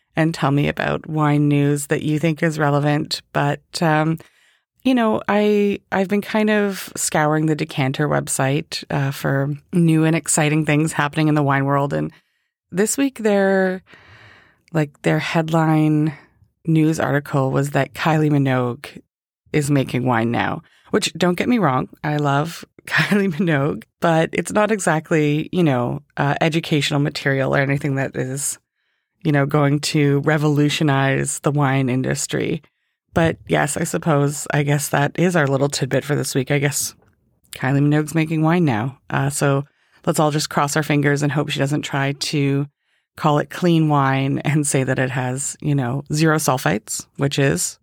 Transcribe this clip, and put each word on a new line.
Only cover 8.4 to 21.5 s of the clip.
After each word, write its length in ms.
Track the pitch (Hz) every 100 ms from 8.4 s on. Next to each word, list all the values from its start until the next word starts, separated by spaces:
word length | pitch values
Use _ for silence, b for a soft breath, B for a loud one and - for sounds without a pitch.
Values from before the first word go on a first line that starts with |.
| 135 143 - - -
uh, 220 | 147 139
for 420 | 139 151 139 139 147 -
new 300 | 175 165 160
and 120 | 160 160
exciting 480 | - - 151 156
things 300 | 151 147 156
happening 340 | - 143 160 156
in 60 |
the 80 | 151
wine 240 | 139 139 139
world. 260 | 143 143
And 200 | 156 151 b b b b _ _
this 260 | 175 214 -
week, 220 | 277 262
their, 640 | 214 202 196 190 185 185 - B B B B B B B B
like, 300 | 160 147 -
their 160 | 165 156
headline 1000 | - 165 160 165 160 156 156 151 156 147 B B _ _ -
news 340 | 160 156 160
article 500 | 135 139 147 143 131
was 200 | 139 143
that 240 | 143 135
Kylie 360 | - 165 156 151
Minogue 680 | 147 135 127 123 120 - - - _ _ _ _
is 160 | 151 143
making 340 | 143 131 127
wine 260 | 127 117 117
now, 300 | 120 98 - b b b
which, 220 | 214 -
don't 240 | 160 180 180
get 100 |
me 80 | 214